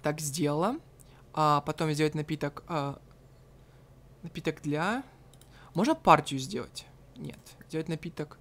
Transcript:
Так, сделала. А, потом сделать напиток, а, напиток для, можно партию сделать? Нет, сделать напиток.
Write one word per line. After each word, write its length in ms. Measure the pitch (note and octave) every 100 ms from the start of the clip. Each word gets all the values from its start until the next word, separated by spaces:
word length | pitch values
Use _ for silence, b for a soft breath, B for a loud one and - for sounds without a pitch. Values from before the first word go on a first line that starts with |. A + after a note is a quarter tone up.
Так, 180 | D3+ D#3
сделала. 560 | D3+ C#3+ D3 D3 F#3 D4 - - B B -
А, 260 | - D3+ D3
потом 320 | D3 D3+ D#3+
сделать 220 | D3 D#3
напиток, 500 | D3+ D3+ D3+ C#3+ C#3 -
а, 320 | E3 C#3 C#3 - - - - - - B B B - - -
напиток 400 | E3 - D#3+ D3+
для, 400 | D3 D3 F3+ A#3+ C4+ B B - B B B
можно 200 | - A#3
партию 460 | D#4+ - D#3 D3 C#3
сделать? 460 | C3 G#3+ - - - - - -
Нет, 220 | D3 - - - -
сделать 200 | D#3+ D#3+
напиток. 500 | D#3+ E3+ - D3+ -